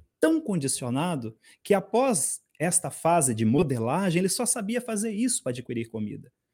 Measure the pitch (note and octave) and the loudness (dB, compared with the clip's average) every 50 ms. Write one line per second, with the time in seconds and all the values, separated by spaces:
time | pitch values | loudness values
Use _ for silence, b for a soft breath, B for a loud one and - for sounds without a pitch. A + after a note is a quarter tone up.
0 | - _ _ - - D#4+ D#4+ D#4+ D#4+ A#3+ G3 E3+ C#3 C3+ - - C3+ B2 A#2+ C3+ | -20 _ _ 2 2 4 4 2 0 0 -2 -2 0 -2 -4 -4 -4 -4 -2 -2
1 | D#3+ F3+ F3 C#3 A2+ G#2+ A2+ b b b b b - - G3+ F#3+ F#3+ - - A3+ | 0 -2 -2 -4 -6 -8 -12 b b b b b 0 2 2 2 2 0 0 2
2 | C4 C4+ A3+ - - - - - _ _ _ - F#3+ F3+ E3+ - - C#3+ - - | 2 2 2 0 0 -4 -6 -8 _ _ _ -4 -2 0 0 0 -2 -4 -6 0
3 | - D#3+ E3+ E3+ C3+ C3 A#2 G#2+ A2+ A2 A#2 D#3+ F#3 C#3 C3+ A#2+ A2+ A#2 C3+ F3+ | 2 4 4 4 4 2 0 2 2 4 4 4 4 2 0 -2 0 0 0 0
4 | G3+ F#3+ D#3 F3 F#3+ F#3+ - - B3 - - B3 G#3 G3 A#3 B3 A#3+ A#3+ A3+ G3+ | 0 2 2 2 2 0 0 -2 -2 -2 -2 -2 -2 -4 -4 -4 -4 -4 -6 -4
5 | G#3+ A#3 G#3+ G3 A#3+ B3+ - - - C3 B2+ B2+ - - B2 A#2 A2+ A2+ - A2+ | -4 -4 -2 0 0 0 0 -2 -4 -4 -6 -6 -6 -6 -6 -6 -6 -6 -4 -6
6 | G#2+ G#2 - - - - _ _ _ _ | -6 -6 -6 -10 -14 -18 _ _ _ _